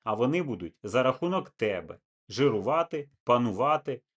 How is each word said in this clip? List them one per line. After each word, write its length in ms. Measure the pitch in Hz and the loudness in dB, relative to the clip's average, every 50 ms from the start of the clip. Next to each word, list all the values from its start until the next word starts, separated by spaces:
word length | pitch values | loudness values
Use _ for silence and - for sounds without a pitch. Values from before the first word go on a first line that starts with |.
| - | -6
А 100 | 113 107 | -4 -2
вони 300 | 104 120 131 156 175 175 | 0 2 2 2 0 -2
будуть 300 | 147 117 92 87 82 - _ - | -4 -6 -8 -8 -12 -12 _ -8
за 200 | 104 92 123 127 | -2 0 2 2
рахунок 460 | 131 127 - - 175 185 185 - - | 2 0 0 -2 -2 -2 -2 -4 -6
тебе 480 | _ - 113 107 98 90 82 78 - - _ _ _ _ _ - | _ -4 -2 -2 -2 -2 -6 -10 -14 -18 _ _ _ _ _ -8
жирувати, 800 | 92 104 139 143 113 104 95 113 147 165 170 - - 156 143 - _ _ - | -2 2 2 2 2 2 0 0 0 0 0 -2 -4 -8 -8 -10 _ _ 0
панувати, 800 | - 120 123 120 117 98 95 127 143 151 147 - - 131 120 _ _ _ | 2 4 4 4 2 0 0 2 2 2 0 0 -4 -8 -8 _ _ _